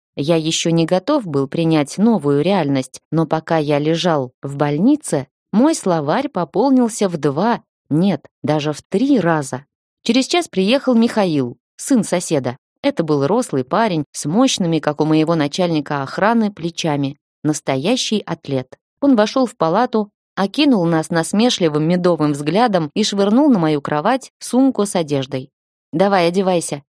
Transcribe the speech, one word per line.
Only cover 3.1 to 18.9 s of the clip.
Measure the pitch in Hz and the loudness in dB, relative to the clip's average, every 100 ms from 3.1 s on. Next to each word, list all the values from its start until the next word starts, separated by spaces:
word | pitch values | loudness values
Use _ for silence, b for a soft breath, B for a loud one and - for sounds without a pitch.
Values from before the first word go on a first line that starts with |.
но | 160 156 | -2 0
пока | 160 - 165 | -2 -2 -2
я | 147 147 | 0 0
лежал | 151 165 170 151 127 - | 0 0 0 -2 -4 -10
в | 139 143 | -10 -4
больнице, | 147 147 233 294 - 147 - _ _ | -2 2 2 2 0 -4 -6 _ _
мой | 202 294 | 2 2
словарь | 320 196 165 143 208 285 | 2 0 0 0 -2 -2
пополнился | 185 165 175 277 262 233 - 196 | -6 -4 0 2 2 2 0 -4
в | 165 | -2
два, | 147 139 180 - - _ - | -2 0 -2 -2 -8 _ -4
нет, | 147 196 175 - _ | 0 0 -2 -6 _
даже | - 156 151 | -2 -2 -2
в | 143 | -6
три | - 196 269 262 | -4 -2 2 2
раза. | 170 156 139 131 - _ _ _ | 2 0 -4 -10 -14 _ _ _
Через | - 254 254 | -2 0 0
час | 349 339 | -2 -2
приехал | 190 190 269 262 | -2 0 2 2
Михаил, | 226 233 220 185 151 123 - _ - | 2 2 2 0 0 -2 -6 _ -10
сын | - 254 | 0 0
соседа. | 151 180 - 151 127 123 _ _ | 2 -2 0 -2 -2 -6 _ _
Это | 285 - | -4 -2
был | 160 147 139 | 0 0 2
рослый | 233 - 139 | 0 0 -4
парень | 127 190 226 160 139 | -2 0 0 -2 -4
с | - 147 | -8 -2
мощными, | 202 262 - 170 160 | 2 2 0 -2 0
как | 151 147 | 0 0
у | |
моего | 156 156 156 | 2 2 2
начальника | 165 143 - 175 156 139 143 | 0 -2 -2 0 -2 -2 -6
охраны, | 135 - 202 233 208 | -6 -2 2 2 0
плечами. | 202 170 - 165 143 135 151 _ _ 151 | -2 -8 -4 -4 -2 -4 -8 _ _ -4
Настоящий | 151 - 135 165 247 - 208 - | -2 -2 -2 -2 -2 -2 -4 -4
атлет. | 165 - 131 123 - _ | -10 -6 -6 -6 -16 _